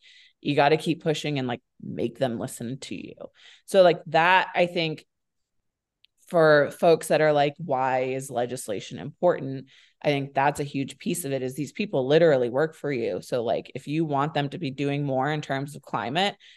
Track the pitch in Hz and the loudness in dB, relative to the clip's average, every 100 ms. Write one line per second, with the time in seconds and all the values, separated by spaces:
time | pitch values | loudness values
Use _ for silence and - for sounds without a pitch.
0 | _ _ _ _ - 143 143 160 170 156 | _ _ _ _ -2 2 4 2 0 -2
1 | 165 147 151 143 127 120 _ _ - - | -2 -2 -4 -4 -4 -8 _ _ -12 -6
2 | 117 - 131 113 123 - 117 131 - 101 | -6 -4 -4 -4 -8 -10 -10 -10 -10 -12
3 | - - - _ - _ - 196 175 165 | -12 -16 -20 _ -20 _ 2 6 6 4
4 | 156 160 170 185 - - 175 175 160 147 | 0 2 4 4 2 -2 -2 0 -4 -6
5 | _ _ _ _ _ _ _ _ _ _ | _ _ _ _ _ _ _ _ _ _
6 | _ _ _ 175 156 147 139 - 175 160 | _ _ _ 4 6 6 4 2 4 4
7 | - 156 156 147 147 - 160 131 131 127 | 4 2 4 4 2 -2 -4 -2 0 0
8 | 131 131 143 120 123 127 - 95 - 104 | -2 -4 -6 -4 -4 -6 -6 -8 -8 -12
9 | 120 - 180 - 135 135 - _ _ _ | -12 0 0 0 -4 -10 -14 _ _ _
10 | 151 143 135 139 143 147 143 139 135 - | -2 -2 -2 0 0 0 -6 -6 -8 -8
11 | - 170 139 135 127 135 135 - 208 143 | -6 -6 -4 -4 -6 -6 -8 -6 -4 -2
12 | 127 160 170 131 123 127 160 - 147 127 | 4 6 6 6 2 0 -2 -4 -6 -4
13 | 107 90 - 127 113 80 - 143 139 156 | -4 -4 -4 -4 -2 -2 -4 -12 -6 -4
14 | 156 139 147 151 143 180 147 143 143 143 | -2 -2 0 -2 -4 -6 -8 -4 -4 -2
15 | 143 131 139 151 147 135 143 143 - 127 | -2 -2 -2 -4 -4 -6 -6 -12 -8 -6
16 | 107 160 202 - - | -4 -2 -2 -4 -18